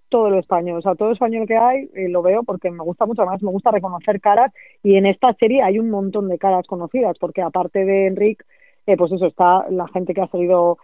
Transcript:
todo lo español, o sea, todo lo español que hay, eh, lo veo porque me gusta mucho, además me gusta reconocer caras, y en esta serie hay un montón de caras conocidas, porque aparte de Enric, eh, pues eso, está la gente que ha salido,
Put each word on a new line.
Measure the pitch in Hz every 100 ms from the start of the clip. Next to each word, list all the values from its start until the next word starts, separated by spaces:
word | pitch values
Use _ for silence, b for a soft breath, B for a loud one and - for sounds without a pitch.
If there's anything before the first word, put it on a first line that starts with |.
| -
todo | 233 214
lo | 190
español, | - 180 175 170
o |
sea, | 185 175
todo | 214
lo |
español | 226 233 226 220
que | 226
hay, | 240 269 269
eh, | - 185
lo | 180
veo | 175 214
porque | 240 185 180
me | 170
gusta | 165 175 220
mucho, | 233
además | 185 196
me | 196
gusta | 196 240
reconocer | 208 185 175 - 202
caras, | 208 208 254 - b b
y | 202 196
en | 196
esta | 190 247
serie | - 220 269
hay | 196 208
un | 226
montón | 202 196 208 196
de | 175
caras | 196 185 -
conocidas, | 180 170 254 214 165
porque | 175 190
aparte | 170 185 180 196
de | 196 196 190
Enric, | 190 208 220 _ b b b -
eh, | 180
pues | 170
eso, | 180 180
está | - 175 185 -
la | 185 175
gente | 185 185
que | 190
ha | 185
salido, | 180 175 180 175 170